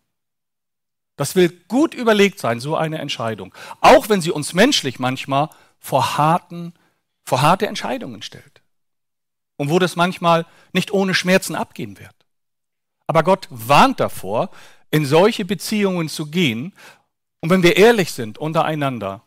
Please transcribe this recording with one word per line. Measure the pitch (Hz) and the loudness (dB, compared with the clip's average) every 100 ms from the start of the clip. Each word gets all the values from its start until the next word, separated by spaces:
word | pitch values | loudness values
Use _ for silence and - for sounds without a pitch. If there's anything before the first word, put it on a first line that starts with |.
| _ _ _ _ _ _ _ _ _ _ _ - | _ _ _ _ _ _ _ _ _ _ _ -8
Das | 143 185 | -2 2
will | 175 180 - | 2 0 -4
gut | 247 320 | 0 0
überlegt | - 233 208 196 - | 0 0 2 2 0
sein, | 120 117 | -4 -4
so | 139 151 | -4 -4
eine | 160 156 | -4 -6
Entscheidung. | 139 - 113 107 92 - - - | -8 -6 -6 -8 -12 -18 -20 0
Auch | 170 269 214 | 4 6 4
wenn | 202 | -2
sie | 160 | -2
uns | 151 143 | -6 -4
menschlich | 170 262 - 139 - | 2 2 2 -4 -4
manchmal | 127 127 - 139 151 _ _ _ | -6 -6 -4 -2 -2 _ _ _
vor | - 135 - - | -4 -2 0 2
harten, | 151 170 - 170 170 - _ _ _ _ | 2 2 -2 -14 -14 -18 _ _ _ _
vor | - 127 | -4 2
harte | 147 190 208 | 4 2 0
Entscheidungen | 208 - 254 233 101 | -6 -8 -8 -10 -14
stellt. | - - _ _ _ _ _ _ _ _ _ _ _ - | -18 -20 _ _ _ _ _ _ _ _ _ _ _ -8
Und | 143 | -2
wo | 180 | 0
das | 180 170 | 0 0
manchmal | 175 - 175 165 165 _ _ | -2 0 2 2 0 _ _
nicht | 185 - | -4 -2
ohne | 196 196 | 0 0
Schmerzen | 175 175 185 - 165 | -2 2 2 0 -8
abgehen | 226 - 113 95 | -8 -10 -14 -14
wird. | 98 _ _ _ _ _ _ _ _ _ - | -20 _ _ _ _ _ _ _ _ _ -2
Aber | 160 | 0
Gott | 156 190 - | 2 0 -2
warnt | 123 113 147 262 - | -8 2 6 6 4
davor, | 107 - 95 110 185 - - _ - | -4 -4 -6 -6 -6 -10 -20 _ -4
in | 151 139 | -2 2
solche | 160 208 226 185 | 4 4 2 -4
Beziehungen | 190 - 214 196 180 156 | -6 -4 0 0 -2 -6
zu | - 151 | -8 -6
gehen. | 170 151 110 170 - - _ _ _ _ - | -2 0 -2 -8 -14 -20 _ _ _ _ -8
Und | 165 | 0
wenn | 190 | 4
wir | 175 175 | 4 6
ehrlich | 220 233 165 | 6 4 0
sind | - 110 - | -6 -10 -8
untereinander, | 151 160 151 156 139 120 98 98 | -4 -2 -2 -2 -4 -4 -8 -10